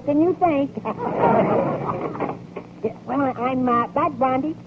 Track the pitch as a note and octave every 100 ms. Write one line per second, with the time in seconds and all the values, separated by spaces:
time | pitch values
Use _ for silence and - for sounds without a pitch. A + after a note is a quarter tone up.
0 | D4 D4 E4+ - F4+ C#4 C#4 - A3+ -
1 | - - A#3+ A3 - - - - - -
2 | - - - - - - - - A3 -
3 | - C4+ C4+ A3+ B3 B3+ B3 A#3+ A#3 C#4
4 | E4 B3+ C4 C4 D4+ E4